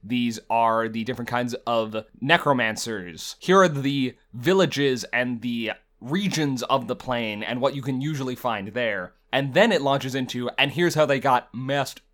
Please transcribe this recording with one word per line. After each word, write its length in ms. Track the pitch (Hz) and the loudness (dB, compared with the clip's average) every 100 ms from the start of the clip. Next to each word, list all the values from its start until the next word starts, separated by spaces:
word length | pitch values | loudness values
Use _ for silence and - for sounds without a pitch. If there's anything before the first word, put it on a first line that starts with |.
These 380 | 101 123 120 110 _ | -2 0 0 -2 _
are 400 | 117 113 113 113 | 2 4 2 0
the 160 | 113 113 | -4 -4
different 240 | 123 117 | -6 -4
kinds 240 | 123 123 117 - | -2 -2 -4 0
of 300 | 117 110 107 - - | 0 0 -4 -8 -8
necromancers. 1160 | 135 165 147 131 113 110 - 107 87 85 - - | 2 4 4 2 2 -2 -6 -8 -8 -12 -12 -10
Here 220 | - 190 | 4 6
are 80 | 185 | 6
the 460 | 143 139 139 127 - _ | 2 -2 0 -2 -4 _
villages 720 | 123 123 190 165 135 139 127 95 | -4 2 4 4 2 0 0 -2
and 280 | 120 123 120 | -2 -2 -4
the 300 | 120 117 110 107 _ _ | -4 -4 -4 -6 _ _
regions 640 | 120 170 196 147 147 131 | -4 -2 0 0 0 -2
of 240 | - 135 120 | 0 0 0
the 100 | 123 | -6
plane 460 | - 120 113 104 | -4 -2 -2 -4
and 180 | 107 120 | -4 0
what 140 | 131 139 | 0 0
you 60 | |
can 200 | 127 131 | -4 -2
usually 340 | 143 151 131 123 | -2 -4 -6 -4
find 340 | 123 107 98 | -4 -4 -4
there. 440 | 113 117 101 90 _ _ | -2 -2 -2 -8 _ _
And 220 | 127 139 | -2 2
then 180 | 135 233 | 4 4
it 100 | 180 | 4
launches 340 | 139 139 131 131 | 2 0 0 -4
into, 340 | 127 123 123 - | -4 -4 -4 0
and 140 | 143 | 0
here's 240 | 135 175 147 | 4 2 4
how 100 | 151 | 2
they 160 | 139 | 4
got 320 | 131 123 - | 4 2 2
messed 480 | 117 131 139 139 - _ | -10 -4 -2 -2 -8 _